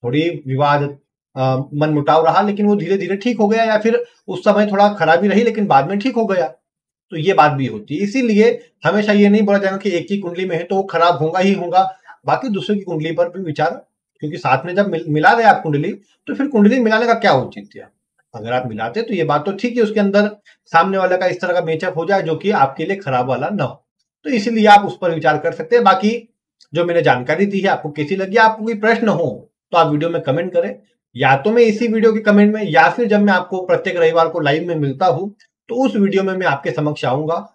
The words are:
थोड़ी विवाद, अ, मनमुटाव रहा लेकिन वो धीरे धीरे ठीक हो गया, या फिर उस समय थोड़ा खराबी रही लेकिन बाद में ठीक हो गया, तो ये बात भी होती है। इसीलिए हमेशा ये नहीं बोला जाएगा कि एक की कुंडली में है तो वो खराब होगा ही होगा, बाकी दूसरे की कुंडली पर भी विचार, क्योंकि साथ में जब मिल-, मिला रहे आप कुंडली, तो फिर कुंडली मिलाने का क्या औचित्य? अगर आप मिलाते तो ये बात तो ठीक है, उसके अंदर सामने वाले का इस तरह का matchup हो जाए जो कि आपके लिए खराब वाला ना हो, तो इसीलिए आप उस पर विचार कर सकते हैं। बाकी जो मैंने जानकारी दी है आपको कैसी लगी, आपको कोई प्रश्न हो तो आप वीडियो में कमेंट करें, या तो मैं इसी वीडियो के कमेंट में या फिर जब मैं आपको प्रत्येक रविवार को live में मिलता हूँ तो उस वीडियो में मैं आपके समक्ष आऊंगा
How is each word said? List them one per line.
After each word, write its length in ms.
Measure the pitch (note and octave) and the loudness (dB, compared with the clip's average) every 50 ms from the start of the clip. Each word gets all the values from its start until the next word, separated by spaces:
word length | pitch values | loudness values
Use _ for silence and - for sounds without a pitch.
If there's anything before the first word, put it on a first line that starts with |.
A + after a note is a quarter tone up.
थोड़ी 260 | - A#2+ C3 D3+ D#3+ F3 E3 D3 - | -6 -2 -2 0 -2 -2 -4 -6 -8
विवाद, 360 | C3 C3 C3 D3 D3 D3 C#3+ C#3+ C#3+ - _ _ _ _ _ _ _ _ | -6 -2 0 2 2 2 0 0 -4 -8 _ _ _ _ _ _ _ _
अ, 200 | - C3 C3 C3 C3 C#3+ C#3+ D3 | -4 -2 -2 -2 -2 -4 -6 -2
मनमुटाव 500 | D3 D3+ D#3 D3+ D3 C#3 D#3 D3+ D#3+ D#3+ | -2 0 0 0 0 2 4 4 4 4
रहा 160 | D#3+ D#3+ F#3+ | 4 2 2
लेकिन 240 | G#3 G#3 G3+ G3+ G#3 | 2 0 0 0 0
वो 100 | G#3 G#3 | 2 2
धीरे 200 | G3 D#3+ E3+ G3 G3 | 0 0 -2 -2 -2
धीरे 180 | F3+ F3 G3 G3 | -2 -4 -6 -2
ठीक 200 | - B3 A#3+ G3+ | -2 -2 0 0
हो 100 | G#3+ G3+ | 0 0
गया, 160 | A3 A3+ A3+ | 2 0 0
या 140 | A3+ G#3+ G#3+ | 0 0 0
फिर 260 | G#3+ A3+ A3+ A#3+ A#3+ - _ _ _ - | 0 0 0 0 -4 -6 _ _ _ -12
उस 160 | F#3 F3+ - | -12 -2 0
समय 220 | G#3+ G3+ G3+ G#3 | 2 2 2 2
थोड़ा 220 | G#3 G3+ G3 G3+ G#3 G3+ | 0 2 2 2 2 2
खराबी 340 | - E3 D#3 E3 F3 G3 G#3 | 0 2 2 2 4 4 2
रही 140 | F#3 G3+ A#3+ | 2 4 2
लेकिन 220 | A#3 G#3+ A3 G3+ E3 | 2 0 -2 0 2
बाद 200 | - - - D#3+ | 2 2 2 2
में 100 | G3 G3+ | -4 -2
ठीक 180 | G3+ C4 A3+ | -2 -2 -2
हो 100 | A#3 A3+ | 0 -2
गया, 280 | G3 G3 F3+ E3 - - _ _ _ _ _ _ _ _ _ _ _ | 0 0 -2 -2 -4 -6 _ _ _ _ _ _ _ _ _ _ _
तो 40 | G3 | -10
ये 160 | D#3+ D3 F#3 F#3+ | -4 0 0 4
बात 180 | - D3+ D3+ | 4 4 2
भी 140 | C#3+ C3+ C3+ | 2 0 -4
होती 300 | A#2 G#2+ G#2+ G#2 _ C#3 | -4 -6 -8 -10 _ -6
है। 80 | E3 G3+ | -6 -4
इसीलिए 540 | G3+ G3+ C4+ B3 A#3 G#3+ G3+ G#3+ A#3+ B3 - - _ _ _ - | -2 -2 -2 0 2 4 4 4 4 2 0 -10 _ _ _ -4
हमेशा 280 | D3+ F#3 G#3 G#3 G#3+ G#3 | -2 0 0 0 2 4
ये 140 | G#3 G#3 G3+ | 4 6 6
नहीं 140 | G3+ A3 | 4 4
बोला 160 | G#3+ G3+ G3+ G3 | 4 2 2 0
जाएगा 180 | G3 F#3+ F#3+ | 0 -2 -4
कि 140 | F#3+ - G#3 | -2 -4 -2
एक 180 | F3 E3+ D#3+ - | -2 -2 -4 -4
की 100 | G3 G3 | -6 -6
कुंडली 260 | F#3+ F3 E3+ F3 F#3 | -6 -6 -6 -6 -6
में 100 | F3+ E3+ | -4 -4
है 60 | D#3+ F3 | -6 -4
तो 120 | - G3 | -4 -4
वो 60 | F#3+ F#3+ | -4 -4
खराब 340 | - - E3 E3+ F3 - C3 | -4 -2 0 2 2 2 0
होगा 200 | D3+ D#3+ E3+ F#3 | -2 -2 0 0
ही 140 | F#3+ G3 G3 | 2 2 2
होगा, 280 | E3+ F3 F3 E3 F#3 F#3+ F#3+ - _ _ - - _ _ | 0 -2 0 2 2 2 2 -4 _ _ -20 -20 _ _
बाकी 220 | D3 - - - C4 | -2 -2 -2 -2 -4
दूसरे 260 | G#3 F#3+ - - G#3 | -6 -6 -4 -4 -4
की 60 | G3 | -4
कुंडली 300 | F#3 F3+ E3+ D#3 D3+ E3 | -4 -6 -6 -4 -4 -4
पर 160 | E3 E3 F3 E3+ | -2 -2 -2 -2
भी 140 | E3+ F#3 | -2 -10
विचार, 280 | F#3+ D#3+ D3 - D3+ E3+ G#3+ C#4+ - _ _ _ _ _ _ _ | -8 -8 -4 -2 -2 -2 -4 -6 -16 _ _ _ _ _ _ _
क्योंकि 140 | - D3+ D3 | -10 -10 -10
साथ 280 | - - D3+ E3 - - | -6 -2 -2 -2 -2 -2
में 80 | F3 F3+ | -4 -2
जब 160 | G3 G3+ F#3+ | -2 -2 -2
मिल-, 180 | E3 D#3+ E3 D#3 | -2 -6 -4 -2
मिला 240 | D3 D3+ D#3+ F#3+ | -2 2 2 2
रहे 140 | A#3 A#3 A3+ | 2 4 4
आप 160 | G#3 F#3 D#3+ | 2 2 2
कुंडली, 300 | - E3 D3 C#3+ D#3 F#3+ | 0 -4 -4 -2 -2 -4
तो 420 | - - _ _ _ _ _ - C4+ | -8 -10 _ _ _ _ _ -12 -6
फिर 120 | - C4+ C#4+ | -4 -4 -2
कुंडली 300 | - A3 G3+ G#3 B3 C4+ | 2 4 4 4 4 2
मिलाने 260 | A#3+ G#3+ A3 A3 A#3+ | 0 0 0 0 2
का 80 | A#3 A3+ | 0 0
क्या 180 | A3+ - G3 D3 | 0 2 2 2
औचित्य? 520 | B2+ A#2+ G2+ - G#2 G2+ - _ G2 - _ _ _ _ _ _ _ _ _ _ | 2 0 -4 -10 -16 -20 -18 _ -20 -20 _ _ _ _ _ _ _ _ _ _
अगर 180 | A#2 G#2+ A#2 | -14 -8 -4
आप 140 | B2 B2+ B2+ A#2+ | -4 -4 -4 -6
मिलाते 340 | G#2+ G#2 A2 A2+ - G#3+ | -8 -8 -8 -8 -6 -8
तो 120 | A#3 - A3 | -6 -6 -4
ये 100 | F3+ D#3+ | -4 -2
बात 200 | D3 D3 D3 - | -2 -2 -2 -2
तो 60 | G3 G3 | -6 -8
ठीक 220 | - - A#3+ A3+ | -6 -6 -6 -2
है, 60 | B3 | -2
उसके 180 | A3+ G#3 G#3 G#3+ | -2 0 0 -2
अंदर 280 | G3+ G3 G3 G3+ G#3 G#3 G#3 _ _ _ _ _ _ _ | -2 2 2 2 0 0 -4 _ _ _ _ _ _ _
सामने 260 | - E3 F3+ F#3+ G3 F#3+ | 2 2 2 4 0 0
वाले 180 | F#3 F3+ F3+ | 0 2 0
का 100 | F3+ F#3 | 0 0
इस 140 | F3+ E3+ - | -2 -2 -2
तरह 140 | F#3 F3+ F3 | -4 -2 -2
का 60 | F3 | -2
matchup 340 | E3 D#3+ D#3+ D3+ F#3 F#3 - D3+ | -2 -2 -4 -4 -4 -4 -4 -4
हो 60 | E3 | -2
जाए 180 | E3+ G3+ F#3+ | 0 0 0
जो 140 | F3 D#3+ D#3+ | 0 -2 -4
कि 140 | D3 - G3 | -2 -2 -2
आपके 320 | G#3 - - - - - D#3+ | 2 2 0 0 0 -6 -6
लिए 120 | F3 G3 G3 | -6 -6 -8
खराब 300 | - C#3+ C3 B2 B2+ C3 | -6 -4 -2 -2 0 -2
वाला 200 | B2+ A#2+ C#3 E3 | -2 -4 -4 -4
ना 140 | G#3 F#3+ C#3+ | -4 -4 -4
हो, 200 | - - _ _ _ _ _ _ _ _ _ _ | -6 -6 _ _ _ _ _ _ _ _ _ _
तो 40 | - | -4
इसीलिए 360 | C4+ A3 G3+ A#3+ A3+ A3 G#3 G#3+ | -2 -2 -2 -2 0 4 8 8
आप 180 | G#3 G3+ G3+ | 8 8 6
उस 120 | F3 - - | 2 -6 -2
पर 140 | - F3 E3 | -2 -2 -2
विचार 240 | D#3 D3+ D#3 D3+ D3 | 0 0 0 0 0
कर 140 | - E3+ | -2 -4
सकते 240 | D#3+ - D#3+ - A#3 | -4 -4 -4 2 2
हैं। 80 | A#3+ G#3+ | 4 6
बाकी 280 | G3 F#3 F#3 G3+ G#3+ A#3 A#3+ A3+ _ _ _ _ _ _ _ _ _ | 4 4 4 2 -2 -2 -2 -8 _ _ _ _ _ _ _ _ _
जो 120 | - D#3+ F3 | -4 -2 -2
मैंने 180 | F3 E3+ E3+ | 0 0 2
जानकारी 440 | D#3 D3+ A2+ A#2+ B2 C3 D3+ E3+ G3+ | 2 2 0 0 0 -4 -2 0 0
दी 140 | G3+ G3 G3 | -2 -2 -2
है 80 | F#3 F#3+ | 0 0
आपको 220 | D#3 - - D#3 | -2 -2 -4 -10
कैसी 240 | D3 - D3 D3 G3 | -8 -8 -6 -6 -4
लगी, 200 | F#3+ F#3+ F#3 F#3+ A#3 | -6 -4 -2 2 2
आपको 260 | A3+ A3 A3 A3 G#3+ | 2 2 2 -2 -6
कोई 100 | A3+ A#3 | -6 -6
प्रश्न 320 | G3+ G#3 A3 A#3 - A#3 G#3+ | -2 0 0 0 2 0 -2
हो 180 | F3 C3 - - G#2+ - - _ _ _ _ _ | 0 0 -2 -4 -6 -8 -16 _ _ _ _ _
तो 60 | - C3+ | 2 2
आप 80 | C3 | 2
वीडियो 240 | D3 D3 D3 D3+ E3+ | 2 2 -2 -2 -2
में 100 | E3+ D#3+ | -4 -4
कमेंट 300 | - - E3 E3 F3 F#3 | -4 -2 -2 -2 -4 -2
करें, 220 | - F3 E3+ G#3 G3+ - _ _ _ _ _ _ _ | -2 -2 -2 -2 -6 -12 _ _ _ _ _ _ _
या 200 | A#2+ C#3 C3+ C#3 | -2 2 2 2
तो 140 | C3+ - G#3 | 2 2 0
मैं 120 | A3+ A#3+ A#3 | 4 4 4
इसी 240 | A3+ G#3 G#3+ A#3+ A#3 | 4 2 0 -2 0
वीडियो 240 | G#3+ A3 G#3+ A3+ | 0 2 2 2
के 80 | G#3+ G#3+ | 2 2
कमेंट 320 | G#3+ G#3 G3+ G3+ G#3 G#3 G#3+ | 2 4 4 6 6 4 4
में 80 | A3 G#3+ | 0 -4
या 240 | E3+ D3+ E3 E3 E3 | 0 2 4 4 4
फिर 180 | - - A#3+ G#3 | 2 0 0 2
जब 140 | G#3 G#3 | 2 2
मैं 100 | G#3 G3+ | 4 4
आपको 320 | F#3+ F3+ F3+ - - F#3 F3+ | 2 2 0 -2 -6 -6 0
प्रत्येक 300 | F3+ F3 - - F#3+ E3+ | 0 0 0 0 -4 -2
रविवार 320 | F3 E3 D#3+ E3 E3+ E3 D#3 | 2 2 2 4 2 0 0
को 120 | - E3+ | 0 -2
live 280 | D#3 C#3+ D3 D#3+ F3 F3 | -2 0 0 0 -2 -4
में 60 | E3+ | -4
मिलता 300 | D#3 D3 C#3 C3 C3+ F#3+ F#3 | -2 -2 -4 -2 0 0 0
हूँ 260 | F3 D3 F#3 G#3 - _ _ _ _ _ _ _ | 0 0 -4 -8 -10 _ _ _ _ _ _ _
तो 60 | A#3 | -4
उस 200 | B3 C4+ B3 G#3 | -2 -2 0 2
वीडियो 260 | A3 G3 G3 G3 F#3+ | 2 0 2 2 0
में 100 | F#3+ F#3+ F#3 | 0 -2 -4
मैं 120 | F#3 F#3 | -2 -2
आपके 240 | E3 - - - F3+ | -2 -2 -2 -4 -6
समक्ष 340 | - - D3 D3+ D3 - - | -4 -2 -2 -4 -4 -4 -4
आऊंगा 300 | C3 B2+ D3 D#3 D#3 E3 F3 G3+ - | -2 -2 -2 -2 -4 -4 -6 -6 -12